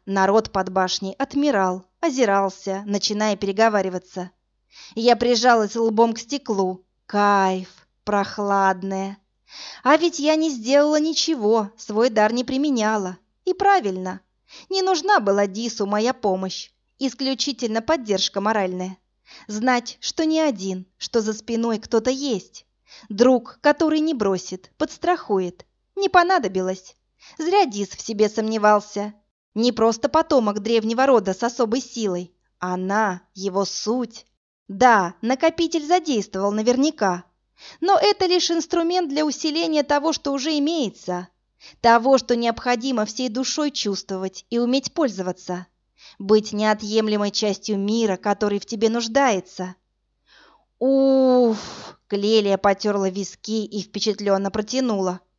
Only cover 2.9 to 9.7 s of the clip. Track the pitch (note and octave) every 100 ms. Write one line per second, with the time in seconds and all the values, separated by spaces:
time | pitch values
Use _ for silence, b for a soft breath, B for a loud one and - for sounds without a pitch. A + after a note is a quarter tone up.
2.9 | G3+ - G#3 G#3+ G3+ G3 G3 A3+ G#3 F#3
3.9 | F3+ - F#3 F3+ - _ _ _ B B
4.9 | - A#3+ A#3 A#3+ A#3 B3 A#3 G#3 A#3 A3+
5.9 | G#3+ A#3 A3+ - C#4+ - G3 F#3 F#3 _
6.9 | _ - G#3 G#3 G3+ F#3+ F#3 F#3 - _
7.9 | _ - G3+ G3 - G3+ G3 F#3+ F#3 G3
8.9 | F#3+ G3 G3 _ _ B B B